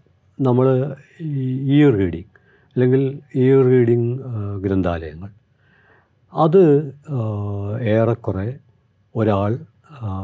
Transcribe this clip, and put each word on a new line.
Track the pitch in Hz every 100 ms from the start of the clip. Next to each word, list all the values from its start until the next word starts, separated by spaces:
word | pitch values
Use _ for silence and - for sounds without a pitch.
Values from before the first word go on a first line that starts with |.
| _ _ _ -
നമ്മൾ | 131 123 131 127 143 135 _ -
ഈ | 160 139 127 131 135
e-റീഡിംഗ് | 143 143 104 92 85 - _ _ _ _ 123
അല്ലെങ്കിൽ | 127 135 135 143 - 135
e-റീഡിംഗ്, | 127 135 127 127 120 120 117 131
ആ, | 131 110 101 101
ഗ്രന്ഥാലയങ്ങൾ, | 95 95 90 82 80 78 101 - _ _ _ _ _ _ _ _ _
അത്, | 151 160 190 165 143 147 - -
ആ, | 131 110 104 101 101 101 110
ഏറെക്കുറെ | 101 110 113 113 - 95 107 143 _ _ _ _ _
ഒരാൾ, | 117 107 98 104 131 160 _ _ 139
ആ, | 107 95